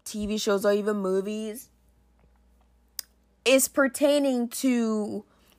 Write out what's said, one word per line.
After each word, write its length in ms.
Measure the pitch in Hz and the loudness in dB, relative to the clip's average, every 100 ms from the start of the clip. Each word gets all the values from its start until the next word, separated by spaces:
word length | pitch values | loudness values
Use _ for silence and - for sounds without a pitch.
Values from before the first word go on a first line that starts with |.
T 220 | - 208 208 | -12 -8 -6
V 120 | 214 | -4
shows 260 | 214 202 | 0 0
or 80 | 208 | 2
even 240 | 208 208 208 | 0 0 -2
movies 760 | 185 190 196 214 220 220 - _ _ _ _ _ _ _ _ _ _ _ _ - - _ _ _ | -2 -2 -4 -8 -10 -14 -18 _ _ _ _ _ _ _ _ _ _ _ _ -20 -20 _ _ _
is 240 | 233 269 - | 4 4 4
pertaining 800 | - 269 - 285 294 277 247 233 | 2 0 2 2 4 2 0 -2
to, 760 | - 262 240 226 214 208 202 - _ _ | -2 0 2 0 -2 -4 -8 -12 _ _